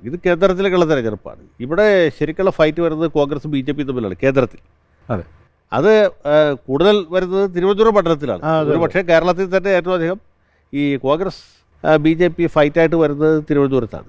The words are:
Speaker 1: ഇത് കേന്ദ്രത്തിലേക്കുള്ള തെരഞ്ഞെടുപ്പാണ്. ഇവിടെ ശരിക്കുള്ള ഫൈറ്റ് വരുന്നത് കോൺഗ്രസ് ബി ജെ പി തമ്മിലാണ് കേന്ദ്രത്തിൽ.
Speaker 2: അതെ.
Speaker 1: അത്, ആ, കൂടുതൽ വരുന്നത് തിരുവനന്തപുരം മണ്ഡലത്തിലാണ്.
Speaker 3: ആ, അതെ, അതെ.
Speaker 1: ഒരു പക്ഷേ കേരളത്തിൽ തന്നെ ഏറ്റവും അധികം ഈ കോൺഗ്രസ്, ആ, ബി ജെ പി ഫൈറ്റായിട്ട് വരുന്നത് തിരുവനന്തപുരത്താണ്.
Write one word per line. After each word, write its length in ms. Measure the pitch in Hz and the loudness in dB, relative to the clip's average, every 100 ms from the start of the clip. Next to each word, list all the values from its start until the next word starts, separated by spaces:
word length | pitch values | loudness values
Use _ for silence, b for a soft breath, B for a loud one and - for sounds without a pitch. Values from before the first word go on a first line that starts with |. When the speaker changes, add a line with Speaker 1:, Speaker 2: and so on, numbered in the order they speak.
Speaker 1:
ഇത് 120 | 107 175 | -12 -6
കേന്ദ്രത്തിലേക്കുള്ള 640 | 180 170 190 185 196 180 160 | -2 2 2 0 0 0 0
തെരഞ്ഞെടുപ്പാണ്. 560 | 143 113 104 - - - - | 0 -2 -6 -12 -20 -20 -14
ഇവിടെ 260 | 123 170 214 190 160 | -6 0 2 2 0
ശരിക്കുള്ള 420 | - 147 175 190 | -2 -6 -2 -2
ഫൈറ്റ് 300 | - 156 156 | 2 0 0
വരുന്നത് 280 | 170 151 160 | -2 -2 -2
കോൺഗ്രസ് 360 | 151 143 147 151 | 0 -2 -4 -6
ബി 120 | 143 | -6
ജെ 120 | 131 147 | -4 -6
പി 80 | |
തമ്മിലാണ് 320 | 135 123 104 90 | -6 -6 -6 -2
കേന്ദ്രത്തിൽ. 440 | 135 135 120 - _ _ _ _ - | 0 2 0 -4 _ _ _ _ -8
Speaker 2:
അതെ. 140 | 104 82 - _ _ _ | -8 -8 -20 _ _ _
Speaker 1:
അത്, 200 | 113 185 220 196 - 147 | 0 2 4 2 -2 0
ആ, 80 | 151 151 135 - | 2 2 -2 -4
കൂടുതൽ 300 | 139 190 208 160 | 0 2 2 0
വരുന്നത് 340 | 180 185 190 196 | -4 -2 -2 -2
തിരുവനന്തപുരം 420 | 175 185 202 226 202 | 0 0 2 2 2
മണ്ഡലത്തിലാണ്. 460 | 170 151 143 90 | 2 0 -2 -4
Speaker 3:
ആ, 80 | 151 | -2
അതെ, 100 | 160 | 0
അതെ. 100 | 151 | 0
Speaker 1:
ഒരു 80 | 147 | 0
പക്ഷേ 200 | 165 185 | 0 -2
കേരളത്തിൽ 440 | 175 165 175 175 190 | 2 2 2 -2 -2
തന്നെ 220 | 185 190 | -2 0
ഏറ്റവും 240 | 185 170 185 | 0 0 -2
അധികം 220 | 165 196 - _ _ _ _ | -2 -6 -12 _ _ _ _
ഈ 100 | 139 143 139 | -4 -2 -2
കോൺഗ്രസ്, 440 | 131 160 190 - - _ _ _ | 0 0 0 -6 -16 _ _ _
ആ, 120 | - 156 | 2 2
ബി 180 | 156 | 2
ജെ 160 | 165 180 | 2 0
പി 180 | - 165 | 0 0
ഫൈറ്റായിട്ട് 480 | 160 147 165 160 165 | 2 2 2 2 2
വരുന്നത് 400 | 151 143 156 156 151 | 0 2 0 0 0
തിരുവനന്തപുരത്താണ്. 640 | 143 139 131 110 87 | 0 2 0 -2 -8